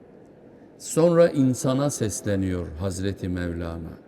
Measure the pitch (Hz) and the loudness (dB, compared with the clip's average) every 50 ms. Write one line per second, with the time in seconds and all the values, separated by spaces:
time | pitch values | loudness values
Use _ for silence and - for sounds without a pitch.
0 | - - - - - - - - - - - - - - - - - - - 160 | -20 -20 -20 -20 -20 -20 -20 -20 -20 -20 -20 -20 -20 -20 -20 -18 -12 -4 0 4
1 | 156 175 170 165 170 170 - 143 131 131 123 - - 135 131 131 143 147 - - | 4 6 8 6 6 6 6 4 2 2 2 2 0 0 0 2 0 -2 -2 -2
2 | 113 104 95 - - 104 101 95 95 92 90 90 87 80 80 78 95 98 90 90 | -4 -4 -4 -4 -4 -2 0 0 0 0 -2 -2 -4 -6 -8 -6 -6 -4 -4 -2
3 | 92 98 95 - - 92 90 90 87 87 85 87 87 85 82 85 82 82 80 - | -4 -4 -4 -4 -6 -6 -4 -4 -4 -4 -6 -6 -6 -8 -8 -10 -10 -12 -14 -18
4 | - | -20